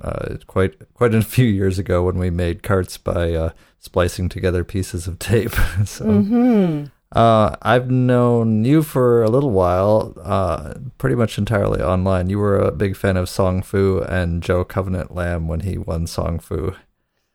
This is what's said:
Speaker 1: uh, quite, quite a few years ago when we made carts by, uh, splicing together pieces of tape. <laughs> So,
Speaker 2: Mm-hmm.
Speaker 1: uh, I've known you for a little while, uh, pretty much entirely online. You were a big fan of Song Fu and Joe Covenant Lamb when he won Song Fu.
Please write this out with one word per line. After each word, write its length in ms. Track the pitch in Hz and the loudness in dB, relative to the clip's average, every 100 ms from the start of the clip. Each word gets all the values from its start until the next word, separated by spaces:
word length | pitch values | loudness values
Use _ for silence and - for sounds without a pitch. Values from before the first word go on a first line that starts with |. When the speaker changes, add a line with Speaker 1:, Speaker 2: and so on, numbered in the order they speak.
Speaker 1:
uh, 340 | - - - - - | -10 -8 -8 -10 -6
quite, 260 | 98 95 - - | -2 -2 -2 -18
quite 200 | - 120 | 0 2
a 80 | 110 | 2
few 240 | 101 - 123 | 2 2 2
years 320 | 98 98 92 | 2 0 -2
ago 240 | 90 90 | 0 0
when 160 | 90 90 | 0 0
we 100 | 90 | -2
made 360 | 87 87 85 | 0 -2 -4
carts 340 | - 98 92 - | -2 -2 -2 -6
by, 340 | - 90 85 | -4 -2 -2
uh, 180 | 82 82 - _ _ | -2 -4 -6 _ _
splicing 500 | - 95 87 - 90 | -6 0 0 0 -6
together 360 | 95 95 90 | -2 -2 -2
pieces 420 | 82 101 90 90 87 | -2 -6 -6 -6 -8
of 120 | 85 | -10
tape. 320 | - 113 110 | -2 0 0
<laughs> 320 | - - 98 101 | 0 0 0 -4
So, 180 | - 220 | -4 0
Speaker 2:
Mm-hmm. 800 | 208 202 240 247 214 180 151 143 - _ | 2 2 2 4 4 2 0 -6 -14 _
Speaker 1:
uh, 420 | - 113 110 107 - | 2 4 6 2 0
I've 260 | - 123 127 | 0 0 2
known 760 | 127 127 123 120 117 113 110 | 2 2 4 4 2 2 2
you 180 | 117 156 | 4 2
for 400 | 151 131 123 117 | 2 2 4 4
a 80 | 110 | 4
little 220 | 123 143 | 2 2
while, 600 | 95 90 90 101 107 - - | 2 2 2 2 2 0 -8
uh, 520 | - 98 92 78 73 - 127 - | -4 -2 -2 -4 -8 -14 -14 -6
pretty 160 | 131 127 | -2 0
much 220 | 113 - | 0 -2
entirely 420 | 101 107 101 104 | 0 0 0 0
online. 480 | 71 92 95 92 90 | 0 0 0 0 0
You 100 | 104 | 0
were 180 | 104 98 | 0 2
a 140 | 101 | 0
big 240 | - 101 95 | 0 -4 -2
fan 200 | 101 92 | -2 0
of 120 | 90 | -2
Song 340 | - 95 92 | 0 0 0
Fu 380 | - 101 98 92 | -2 0 0 0
and 420 | - 92 87 85 | -2 -2 -2 -2
Joe 220 | 82 90 | -2 -2
Covenant 500 | 90 - 98 90 - | -2 -4 -4 -6 -6
Lamb 320 | 87 87 87 80 | -6 -4 -4 -4
when 140 | 82 | -6
he 180 | 98 90 | -6 -6
won 280 | 87 82 82 | -6 -6 -6
Song 320 | - 82 85 | -6 -6 -6
Fu. 340 | - 78 90 - _ _ _ _ _ | -6 -8 -6 -10 _ _ _ _ _